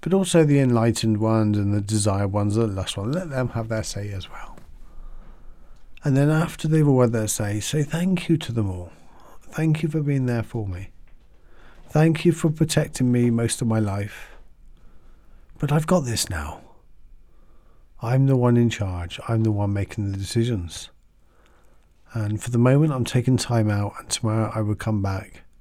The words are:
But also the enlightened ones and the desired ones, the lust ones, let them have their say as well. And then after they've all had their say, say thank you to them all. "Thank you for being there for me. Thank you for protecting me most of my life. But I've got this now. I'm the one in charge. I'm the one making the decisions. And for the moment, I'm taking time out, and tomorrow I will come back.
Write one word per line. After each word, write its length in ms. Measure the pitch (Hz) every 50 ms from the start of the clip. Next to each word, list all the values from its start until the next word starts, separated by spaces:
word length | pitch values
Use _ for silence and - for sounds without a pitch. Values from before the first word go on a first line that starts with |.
But 120 | - 165 175
also 300 | 190 190 180 - 170 160
the 160 | 151 143 139
enlightened 580 | 139 127 120 117 113 117 110 - - 113 107 104
ones 400 | 107 110 110 110 110 107 104 104
and 160 | 101 101 104
the 80 | 107
desired 500 | 101 101 110 107 101 104 98 98 101 98
ones, 240 | 98 104 101 101 101
the 100 | 110 117
lust 320 | 110 98 95 92 - - -
ones, 160 | 98 110 139
let 160 | 180 190 165
them 200 | 139 131 127 123
have 200 | - 117 113 110
their 140 | 113 110 107
say 280 | - - 104 101 101
as 180 | 101 95 90 -
well. 280 | - - - - - - - - - - - - - - - - - - - - - - - - - - - - - - - - - - -
And 140 | 147 135 135
then 140 | 143 147
after 360 | 156 156 170 156 - - - 156
they've 200 | 156 156 151 143
all 140 | 139 127
had 100 | 123 120
their 160 | 113 117 110 104
say, 320 | - - 113 101 104 104
say 240 | 101 - - 151 147
thank 440 | 147 - 160 175 190 185 175 - -
you 80 | 170 156
to 140 | - -
them 180 | 117 117 107 98
all. 220 | 92 90 90 90 - - - - - - - - - - - -
"Thank 320 | - - 156 160 156 156 170
you 60 | 165
for 120 | 151 160
being 240 | 147 143 143 139 131
there 160 | 123 120 117
for 260 | 110 - - 117 110 98
me. 220 | 92 90 95 - - - - - - - - - - - - - - - - - - - - -
Thank 360 | - 151 156 165 160 151 -
you 60 | 175
for 180 | 165 165 - 165
protecting 600 | 156 - 165 156 - - 151 - - - 131 123
me 180 | 123 123 120 120
most 320 | 117 117 117 113 - -
of 60 | 131 117
my 120 | 113 110
life. 520 | 107 104 98 101 104 104 - - - - - - - - - _ - - - - - - - - - - - - - - - - - _ - -
But 120 | - 143
I've 140 | 147 160 156
got 160 | - - 180
this 260 | 139 123 113 107 - -
now. 320 | 92 82 76 73 67 - - - - - _ - - - - - - - - - - - - - - - _ - - - - - - -
I'm 240 | - 113 127 135 135
the 100 | 135 135
one 220 | 127 123 123 120 120
in 140 | 120 117
charge. 480 | 110 - 104 92 90 87 85 85 - - - -
I'm 160 | 113 113 113
the 80 | 110
one 220 | 107 101 101 101 101
making 380 | 101 98 - - - 104 98
the 60 | 98 98
decisions. 720 | 98 - - 120 113 120 123 98 87 82 - - - - - - _ - _ _ _ _ _ _ _ _ _ - _ - - - _ _ _ _ - - -
And 280 | 113 107 104 107 107
for 80 | - -
the 80 | 120 120
moment, 360 | 117 123 131 143 151 160 143
I'm 120 | 127 117
taking 320 | - - 127 117 - 131 120
time 320 | - - 123 117 110 107
out, 240 | 104 101 101 101 - -
and 100 | - -
tomorrow 420 | - - - 113 107 113 110 104 -
I 60 | 113
will 140 | 110 104 107
come 280 | 101 - - 107 104 98
back. 400 | 98 98 95 98 - - - - - _ -